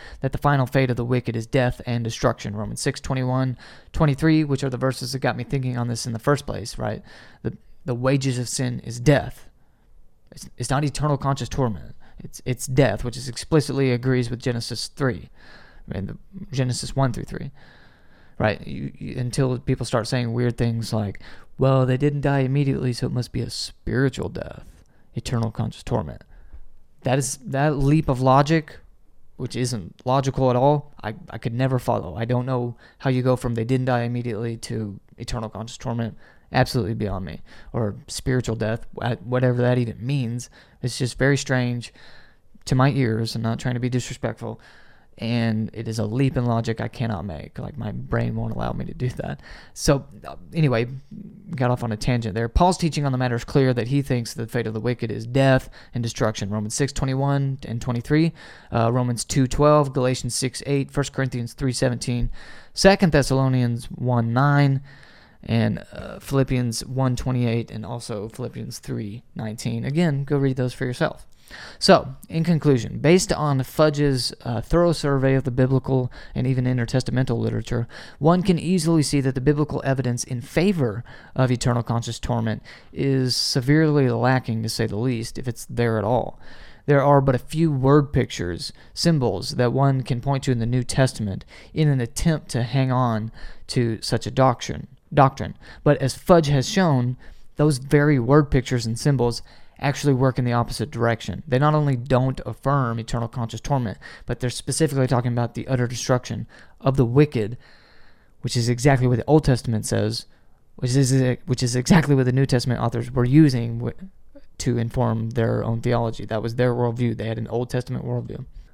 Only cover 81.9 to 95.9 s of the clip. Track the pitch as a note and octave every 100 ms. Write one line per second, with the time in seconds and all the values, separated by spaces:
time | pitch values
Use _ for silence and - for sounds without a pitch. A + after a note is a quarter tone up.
81.9 | A#2 A#2 A2+ - A#2 A2+ G#2 - - -
82.9 | - C#3 C3+ B2+ - - C#3 B2 D3+ D#3
83.9 | D3 B2+ A#2 B2 B2+ B2 A2+ A2 - A2
84.9 | G#2 B2+ A#2 A2+ - B2 - - A#2+ A#2
85.9 | A2 G2+ B2 - - - - - - -
86.9 | C#3+ C#3 C#3+ C3+ C3 - D3+ E3 C#3 C3
87.9 | D3 C#3 C3 A#2+ - F2 E2 - - -
88.9 | - E3+ D#3+ A#2+ F#2 - - B2 C3 C#3
89.9 | C3 B2 A#2+ C3+ C3+ C3+ B2 A2+ B2+ A#2+
90.9 | - C3 - G#2+ G2 - - - - D3+
91.9 | C3+ A#2 - E3+ D#3 - B2 A#2 C3 C3
92.9 | B2+ B2 A2 A2 - - - - - A#2
93.9 | A2 - A#2 - B2+ C3 A#2 - - -
94.9 | - _ C#3+ C3+ - F#2+ - - - -